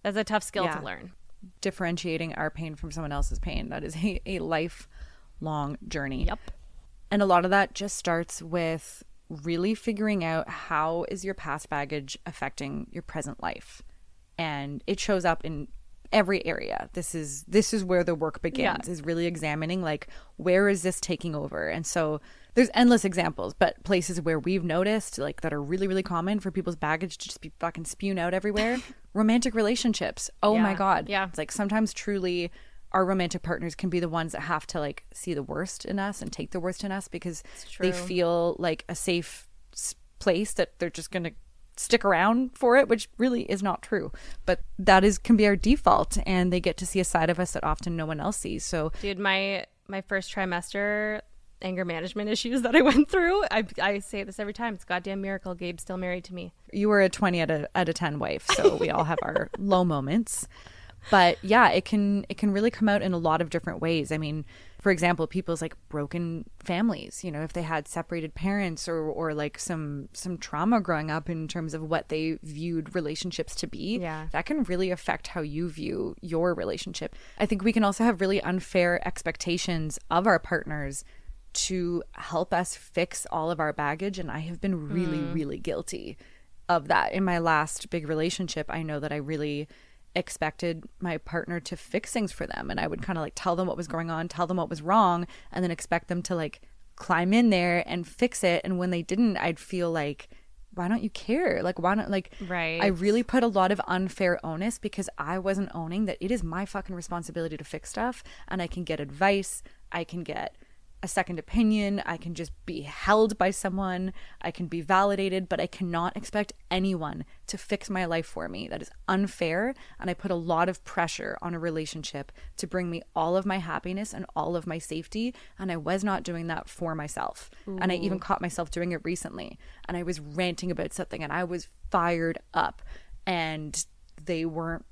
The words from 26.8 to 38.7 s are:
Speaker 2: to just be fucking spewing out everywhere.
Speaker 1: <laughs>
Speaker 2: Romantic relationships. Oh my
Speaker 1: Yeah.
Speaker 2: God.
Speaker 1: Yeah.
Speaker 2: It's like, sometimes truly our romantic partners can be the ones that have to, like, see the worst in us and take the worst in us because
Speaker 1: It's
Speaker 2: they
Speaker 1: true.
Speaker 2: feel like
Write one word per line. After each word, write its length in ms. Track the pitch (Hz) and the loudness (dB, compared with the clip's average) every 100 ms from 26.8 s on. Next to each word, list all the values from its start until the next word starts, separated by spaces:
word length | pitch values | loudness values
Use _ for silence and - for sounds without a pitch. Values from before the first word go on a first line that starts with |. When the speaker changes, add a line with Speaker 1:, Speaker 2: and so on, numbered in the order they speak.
| 151 160 180 - | -2 0 -2 -8
Speaker 2:
to 100 | - | -12
just 140 | - | -12
be 100 | 156 - | -14 -6
fucking 260 | 170 165 160 | -4 -4 -10
spewing 340 | - 196 190 | -4 -2 0
out 140 | 170 | 0
everywhere. 440 | 185 202 208 220 254 - - | 0 0 0 0 -2 -6 -18
Speaker 1:
<laughs> 180 | - | -6
Speaker 2:
Romantic 420 | 202 214 240 254 220 | 2 6 6 4 2
relationships. 760 | 208 240 240 208 151 - - - | 2 4 2 2 -2 -4 -10 2
Oh 140 | 208 220 | 4 6
my 140 | 208 | 4
Speaker 1:
Yeah. 60 | 190 | 4
Speaker 2:
God. 320 | 190 180 - | 4 4 2
Speaker 1:
Yeah. 180 | 196 190 | 0 0
Speaker 2:
It's 100 | 170 | -4
like, 140 | 156 | -4
sometimes 420 | - 202 214 220 | -2 2 2 2
truly 580 | - - 196 180 175 170 - - - - | -2 -2 0 0 0 -4 -8 -18 -18 -2
our 120 | 190 185 | 2 4
romantic 360 | 190 175 180 | 4 2 -2
partners 340 | 170 175 170 - | -2 -2 -4 -4
can 140 | 185 | -2
be 100 | 175 | 0
the 80 | 170 | 0
ones 240 | 165 160 | -2 -2
that 80 | - | -6
have 260 | 156 156 - | -4 -4 -2
to, 120 | 170 | -4
like, 240 | 147 - - | -4 -6 -14
see 200 | - - | -10 -4
the 100 | 147 | -4
worst 400 | 135 151 185 - - | -4 -4 -4 -6 -4
in 140 | 196 | -2
us 220 | 196 202 | -2 -4
and 100 | - | -8
take 200 | - - | -8 -6
the 80 | 185 | -4
worst 220 | 175 185 | -4 -4
in 80 | 202 | -4
us 140 | 196 - | -6 -6
because 340 | 175 180 160 - - | -8 -8 -8 -12 -18
Speaker 1:
It's 140 | - - | -16 0
Speaker 2:
they 140 | 185 | 0
Speaker 1:
true. 80 | 180 180 | 0 -2
Speaker 2:
feel 500 | 180 170 170 170 - | 2 4 4 2 2
like 260 | 175 | 0